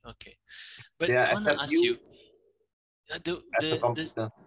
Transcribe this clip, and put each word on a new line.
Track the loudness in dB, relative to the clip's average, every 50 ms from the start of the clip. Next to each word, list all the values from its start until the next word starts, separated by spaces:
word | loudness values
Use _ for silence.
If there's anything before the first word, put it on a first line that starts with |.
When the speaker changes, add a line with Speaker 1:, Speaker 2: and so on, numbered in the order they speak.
| _
Speaker 1:
okay. | -20 -18 -18 -20 -20 -20 _ _ _ -20 -18 -18 -16 -18 -18 -20 -20 _ _
But | 0 2
Speaker 2:
They | 4
Speaker 1:
I | 4 4 4 2
wanna | 2 2 2 2
Speaker 2:
accept | 2 0
Speaker 1:
ask | 0 2
Speaker 2:
you | 4 4
Speaker 1:
you, | 4 2 -2 -6 -14 -20 -20 -20 -20 _ _ _ _ _ _ _ _ _ _ _ _ _ _ _ -12 -12
uh, | -8 -6
the, | -6 -6 -6 -8 -4 -2 -2
Speaker 2:
as | 0
a |
Speaker 1:
the, | 0 0
the, | 0
Speaker 2:
competitor. | 0 0 0 0 -4 -6 -6 -6 -6 -6 -8 _ -20